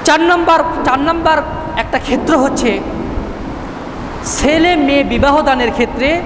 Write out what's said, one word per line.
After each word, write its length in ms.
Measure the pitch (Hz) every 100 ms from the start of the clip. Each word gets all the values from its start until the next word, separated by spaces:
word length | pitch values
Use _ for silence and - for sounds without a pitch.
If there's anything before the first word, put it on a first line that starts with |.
চার 160 | - 311
নাম্বার, 400 | 339 349 339 330 - -
চার 140 | - 262
নাম্বার 400 | 302 330 320 311 294 - - -
একটা 220 | - -
ক্ষেত্র 400 | - 254 - 262
হচ্ছে 420 | 269 - 233 196 - - - - - - - - - - - - - -
ছেলে 520 | - - 269 311 339 339
মেয়ে 280 | 269 277
বিবাহ 380 | 277 233 277 294
দানের 280 | 294 262 240
ক্ষেত্রে 500 | 226 233 - 269 339